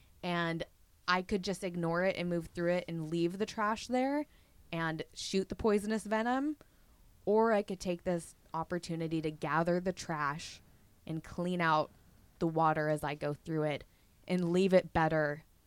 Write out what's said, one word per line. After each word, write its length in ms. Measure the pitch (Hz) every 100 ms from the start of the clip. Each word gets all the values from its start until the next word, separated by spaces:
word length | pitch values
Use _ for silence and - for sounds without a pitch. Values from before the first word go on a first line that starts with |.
| - -
And 400 | 180 175 170 165 - _ _ _ -
I 140 | 185
could 220 | 180 208
just 200 | 190 185
ignore 400 | 185 175 165 170
it 120 | 190 -
and 120 | 175
move 180 | 175 165
through 200 | - 170
it 120 | 180 170
and 220 | 165 156
leave 280 | 170 170 190
the 80 | 214
trash 420 | - 208 220 -
there 400 | 254 269 285 302 - _ - -
and 320 | 165 165 160 -
shoot 360 | - - 190 196
the 60 | 190
poisonous 480 | 226 208 208 220
venom. 520 | 202 220 233 254 285 294 - _ _ - - - -
Or 260 | 214 226
I 100 | 208
could 180 | 214 185
take 240 | 185 175
this 320 | 185 170 - - _
opportunity 680 | 160 165 175 - 165 165 160
to 100 | 156
gather 480 | 156 156 156 170 175
the 140 | 180
trash 680 | 180 - 156 143 160 - - - - - _ -
and 180 | 160
clean 360 | - - 175 180
out 300 | 165 156 - - - - - -
the 80 | 170
water 400 | 160 160 156 151
as 140 | 151
I 120 | 147 147
go 180 | 147
through 300 | 147 - 160
it 200 | 151 143 - _ _ _ -
and 260 | 180 170
leave 200 | 180 190
it 200 | 185 170
better 500 | 170 160 160 147 151 - _